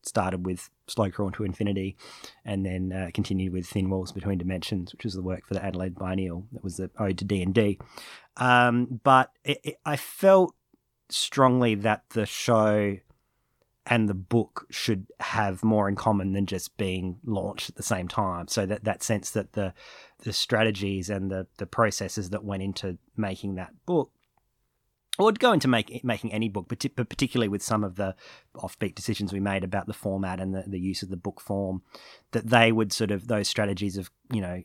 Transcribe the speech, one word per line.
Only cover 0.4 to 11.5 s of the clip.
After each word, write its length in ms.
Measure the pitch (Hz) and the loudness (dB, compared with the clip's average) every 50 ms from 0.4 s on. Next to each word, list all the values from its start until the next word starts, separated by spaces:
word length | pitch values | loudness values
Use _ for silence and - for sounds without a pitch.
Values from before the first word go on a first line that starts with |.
| 90 | -4
with 260 | 92 90 87 - - _ _ _ | -4 -4 -6 -8 -18 _ _ _
Slow 240 | - - - 104 95 | -8 0 0 0 0
Crawl 180 | - - 104 92 | 0 -4 -4 -4
into 160 | - - 107 | -4 -4 -4
Infinity 520 | 98 92 - 110 104 98 98 95 98 95 _ - - - - - - - _ _ | -6 -2 -2 -2 0 0 -2 -4 -6 -8 _ -20 -20 -20 -20 -20 -20 -20 _ _
and 200 | 113 101 95 95 | -6 -4 -2 -2
then, 280 | 92 92 92 92 92 | -2 -2 -2 -4 -4
uh, 180 | 92 95 95 85 - | -4 -4 -6 -4 -4
continued 380 | - 98 - 98 92 95 92 | -4 -2 0 0 -2 0 -2
with 140 | 90 92 90 | -2 -4 -6
Thin 220 | - - 104 95 92 | -4 -2 -2 0 0
Walls 220 | 95 95 92 - | 0 -2 -4 -6
Between 260 | - 98 85 101 98 90 | -10 -6 -4 -2 -2 -2
Dimensions, 540 | 85 90 92 90 - - 107 92 87 87 | -2 -2 -4 -4 -4 -4 -4 -4 -6 -8
which 120 | - - - | -12 -8 -8
was 100 | 113 92 | -8 -6
the 80 | 95 | -6
work 240 | 90 92 92 - - | -6 -6 -6 -6 -6
for 80 | - 101 | -6 -6
the 100 | 92 95 | -4 -4
Adelaide 300 | 98 87 87 92 95 87 | -4 -4 -4 -6 -6 -6
Biennial. 520 | - 98 92 92 95 95 90 85 90 98 - | -6 -6 -4 -2 -2 -4 -4 -6 -8 -10 -14
That 100 | - - - | -16 -10 -10
was 120 | 95 85 | -8 -6
the 140 | - 92 90 _ - | -6 -8 -8 _ -2
ode 200 | 107 98 92 87 | -2 -2 -2 -2
to 60 | 98 | -2
D 180 | 98 104 95 | -2 0 0
and 120 | 90 95 95 | 0 2 4
D. 240 | 117 107 104 98 - - - - - - - - - - _ _ | 4 2 2 -2 -6 -10 -20 -18 -20 -18 -18 -20 -20 -20 _ _
Um, 640 | - 127 127 123 123 123 123 117 120 123 120 127 110 | -2 2 6 6 6 6 6 4 2 0 0 -4 0
but 280 | _ 139 131 131 127 - _ _ _ | _ 8 8 8 6 4 _ _ _
it, 160 | - 143 - _ | -4 -4 -4 _
it, 120 | 151 - _ _ | -10 -10 _ _
I 100 | - 147 | -4 -4
felt 580 | 131 - - - - 190 196 190 190 185 - _ _ _ _ _ _ _ _ _ _ _ _ | -4 -4 -10 -6 4 8 8 10 10 8 4 _ _ _ _ _ _ _ _ _ _ _ _
strongly 680 | - - - - - 143 135 127 | -4 -4 -4 -2 4 6 6 8